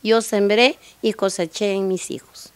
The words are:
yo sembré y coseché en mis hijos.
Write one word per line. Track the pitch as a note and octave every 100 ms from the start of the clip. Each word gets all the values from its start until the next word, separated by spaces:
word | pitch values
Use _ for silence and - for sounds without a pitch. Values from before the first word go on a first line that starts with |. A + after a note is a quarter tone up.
yo | G#3+ A3+
sembré | A3 G#3 G3+ G#3+ B3+ C#4 - _
y | A3
coseché | G#3 G3 F#3 E3 - G#3
en | G3 F#3+
mis | F#3 -
hijos. | - - - -